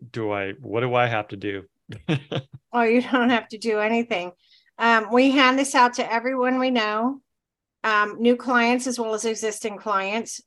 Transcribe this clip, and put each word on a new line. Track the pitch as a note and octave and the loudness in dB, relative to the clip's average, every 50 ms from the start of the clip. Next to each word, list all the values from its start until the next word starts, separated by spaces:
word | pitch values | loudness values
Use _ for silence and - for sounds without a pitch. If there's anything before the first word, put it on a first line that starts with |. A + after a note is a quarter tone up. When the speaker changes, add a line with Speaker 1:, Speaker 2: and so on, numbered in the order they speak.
| - A#2 | -16 -14
Speaker 1:
do | - B2 A2 G#2 | -10 -6 -4 -4
I, | G#2 G2+ G2 G2 G2 - | -4 -4 -4 -6 -8 -12
what | A#2+ G#2 G2 A#2 | -10 -6 -4 -2
do | B2 B2 B2 | -2 0 2
I | B2 B2 | 2 2
have | A#2+ A#2 G#2+ G#2 - | 2 0 -2 -4 -6
to | G#2+ | -10
do? | G2 G2+ G#2 G2 G2 F#2 - _ _ _ - - - - - | -8 -8 -6 -6 -8 -10 -14 _ _ _ -20 -20 -12 -6 -4
<laughs> | D#3 C#3 - - - - - _ - - _ _ - | -4 -4 -4 -6 -8 -8 -8 _ -18 -20 _ _ -2
Speaker 2:
Oh, | A#3+ A#3 | 0 2
you | A3+ A3+ B3 B3 | 2 2 2 0
don't | - C4 B3+ A#3+ B3 | 0 0 0 2 2
have | B3 A3+ A3+ - | 2 0 -2 -4
to | A3+ G#3 | -12 -8
do | G3 A#3 G#3+ G#3 | -4 -2 -2 0
anything. | G#3 A3 A#3 A#3 A#3 A#3 A3+ F3 F3 F3+ - _ _ _ _ _ _ _ _ - | 0 0 0 -2 -2 -2 -4 -6 -6 -8 -12 _ _ _ _ _ _ _ _ 0
Um, | A3 A#3 A#3 A3+ G#3+ G3 A3+ | 2 4 4 4 2 2 4
we | B3 C4 C#4 | 4 4 6
hand | C4 C#4+ C4+ B3+ C4 | 6 6 6 6 4
this | C4+ C#4 C4+ - | 4 0 2 4
out | C4+ B3 B3 A#3+ | 4 4 4 4
to | - A3 D#3+ A3 | 0 -4 -2 -2
everyone | A#3 A3+ B3+ C4+ B3+ B3 B3+ C4 B3+ | -2 -2 -2 -2 0 0 0 0 0
we | B3+ C4 B3+ | 0 0 0
know, | A#3 G#3+ G#3+ G#3+ G#3+ A#3 B3+ C#4 C4+ _ _ _ _ _ _ _ _ _ _ _ _ - | 0 0 0 -2 0 -2 -2 -2 -4 _ _ _ _ _ _ _ _ _ _ _ _ -2
um, | A3 G#3+ G#3 G#3 G#3 G3+ - | 2 2 2 2 2 0 0
new | A#3 A#3+ B3 | 2 2 2
clients | A#3+ - A#3+ B3+ A#3+ A#3 A#3 B3 B3+ B3 C4 | 2 0 0 2 2 4 4 2 0 -2 -4
as | A#3+ A#3+ | -4 -4
well | A3+ A3 A3 | -4 -4 -4
as | G#3+ G#3+ | -4 -2
existing | A3+ A3 G#3+ A3 A3 G#3+ - - A3 G#3 F#3 | -4 -4 -4 -4 -6 -6 -6 -8 -8 -8 -8
clients, | - G#3+ G3+ F#3+ F#3+ F#3+ G#3 A3+ A3 - - - - | -6 -2 -2 -2 -2 -2 -4 -4 -6 -6 -10 -16 -14